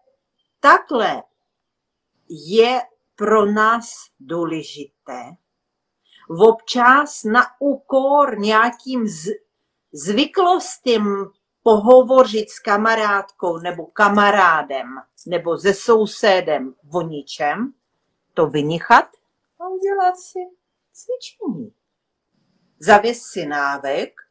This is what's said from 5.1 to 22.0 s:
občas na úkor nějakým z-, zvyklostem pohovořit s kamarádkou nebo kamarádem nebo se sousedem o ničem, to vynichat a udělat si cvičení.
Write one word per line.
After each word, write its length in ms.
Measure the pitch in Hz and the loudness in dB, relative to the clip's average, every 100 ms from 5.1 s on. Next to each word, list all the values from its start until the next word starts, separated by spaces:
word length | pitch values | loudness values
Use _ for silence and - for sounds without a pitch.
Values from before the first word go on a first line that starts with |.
| 123 123 175 _ _ _ _ _ _ _ _ _ | -14 -14 -20 _ _ _ _ _ _ _ _ _
občas 960 | 165 220 226 - 247 240 269 294 - | 2 4 4 -4 0 4 4 2 -6
na 180 | 220 233 - _ | -2 0 0 _
úkor 800 | 285 269 _ 269 269 285 285 214 | -4 -4 _ -2 2 2 2 0
nějakým 680 | 208 220 233 240 262 254 220 | 0 2 2 -2 -8 -6 -4
z-, 320 | 160 165 214 _ _ _ _ _ | -6 -10 -10 _ _ _ _ _
zvyklostem 1400 | 147 156 208 311 - 359 359 - - 262 226 208 196 196 _ _ _ | -12 -4 -2 -2 0 2 0 -2 -8 -2 0 0 -4 -8 _ _ _
pohovořit 880 | 233 214 208 254 247 262 254 220 214 | 2 4 8 6 8 4 4 0 -6
s 80 | - | -8
kamarádkou 1000 | - 208 220 226 208 196 196 _ 180 165 | -2 0 0 0 0 -2 -4 _ -6 -6
nebo 280 | 175 170 160 | -8 -10 -12
kamarádem 1000 | - 202 208 202 208 180 156 143 135 123 131 - - - | 0 2 4 4 4 4 2 -2 -8 -10 -14 -18 -20 -8
nebo 320 | 175 165 156 | -6 -4 -2
se 160 | 180 | -2
sousedem 1000 | 196 - 226 208 - 220 185 160 143 131 - 143 | -2 0 0 0 -2 2 2 0 -4 -4 -14 _
o 100 | 170 | -6
ničem, 720 | 165 151 139 - 147 160 262 - _ _ _ _ _ | -6 -10 -14 -6 -4 -4 -6 -10 _ _ _ _ _
to 120 | - 151 | -4 -2
vynichat 580 | 151 147 165 - 240 - _ _ _ _ _ | 0 -2 -4 4 4 4 _ _ _ _ _
a 80 | 359 | -10
udělat 480 | 381 392 392 359 359 | -6 -4 0 -2 -2
si 220 | - 370 359 _ _ _ _ | -12 -14 -14 _ _ _ _
cvičení. 800 | - - 508 - _ 392 170 - _ _ _ | -20 -12 -12 -12 _ -10 -8 -12 _ _ _